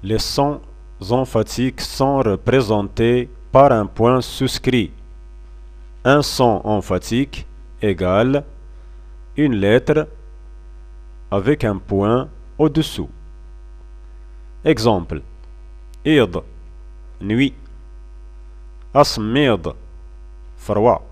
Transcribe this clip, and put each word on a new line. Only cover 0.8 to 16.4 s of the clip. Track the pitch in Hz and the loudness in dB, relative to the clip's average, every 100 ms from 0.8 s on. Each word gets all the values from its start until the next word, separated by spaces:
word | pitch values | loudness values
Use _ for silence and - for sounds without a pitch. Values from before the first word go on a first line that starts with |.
| - - 92 | -20 -16 -2
emphatiques | 123 131 113 107 - 127 127 | 0 0 0 -2 -2 -4 -4
sont | - - 135 139 | -10 -2 0 2
représentés | 117 95 - 127 110 107 101 - 113 123 123 - - | 0 0 2 2 4 0 0 0 2 2 -2 -12 2
par | 131 139 | 6 8
un | 117 98 | 6 0
point | - 113 127 | 2 2 2
souscrit. | 120 - 131 - - 123 92 - - - - - - - - - - - | 0 -4 -4 -2 0 0 -2 -8 -20 -20 -20 -20 -20 -20 -20 -20 -20 -4
Un | 123 143 | 2 4
son | 143 - 123 101 | 2 2 2 4
emphatique | - 104 92 92 - 117 143 - - - - - | 0 -2 0 -2 0 -2 -2 -6 -14 -18 -20 -4
égale | 107 90 92 95 123 139 143 - - - - - - - - - | -2 0 2 4 4 2 -2 -18 -20 -20 -20 -20 -20 -20 -14 -2
une | 147 113 | 0 2
lettre | 98 117 127 151 151 - - - - - - - - - - - - | 4 4 4 -2 -2 -10 -20 -20 -20 -20 -20 -20 -20 -20 -20 -20 -6
avec | 101 98 147 | -2 0 0
un | 113 98 | 0 -2
point | - 98 101 120 139 - - - | -2 0 2 0 -2 -14 -20 -2
au-dessous. | 156 147 151 - 76 - - - - - - - - - - - - - - - | 0 0 -4 -6 -10 -12 -20 -20 -20 -20 -20 -20 -20 -20 -20 -20 -20 -20 -20 -6
Exemple. | 131 131 113 101 85 78 - - - - - - - - | 0 2 2 2 0 -8 -10 -20 -20 -20 -20 -20 -20 -8
Id, | - 156 107 87 | 2 4 4 0